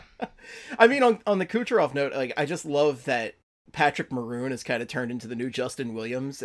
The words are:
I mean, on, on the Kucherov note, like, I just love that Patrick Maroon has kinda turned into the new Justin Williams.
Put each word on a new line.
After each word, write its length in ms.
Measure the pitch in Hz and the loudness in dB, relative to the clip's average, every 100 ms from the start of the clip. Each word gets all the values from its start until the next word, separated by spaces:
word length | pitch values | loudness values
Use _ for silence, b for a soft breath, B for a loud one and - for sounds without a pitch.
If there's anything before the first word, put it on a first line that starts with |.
| - - 247 _ B B B 277 | -12 -12 -12 _ B B B 6
I 80 | 233 | 6
mean, 160 | 277 | 8
on, 180 | 247 220 - | 4 4 2
on 140 | 196 | 0
the 60 | 185 | 0
Kucherov 480 | 226 247 226 147 139 | -2 0 2 2 2
note, 180 | 139 | -2
like, 200 | 139 131 113 | -2 -2 -2
I 80 | 147 | -2
just 200 | 170 156 | -4 0
love 400 | 143 151 127 135 | 4 4 2 -2
that 280 | 123 110 - _ _ _ | -2 -2 -10 _ _ _
Patrick 400 | - 160 170 - | 2 2 2 -4
Maroon 400 | 127 117 120 131 | -6 -6 -4 -4
has 100 | 123 | -4
kinda 220 | - 120 120 | -2 -4 -2
turned 240 | 139 120 | -4 -4
into 180 | 120 113 | -6 -6
the 80 | 120 | -6
new 140 | 127 | -4
Justin 460 | 120 123 - 120 110 | -2 -4 -4 -8 -6
Williams. 480 | 113 127 135 135 | -6 -6 -6 -8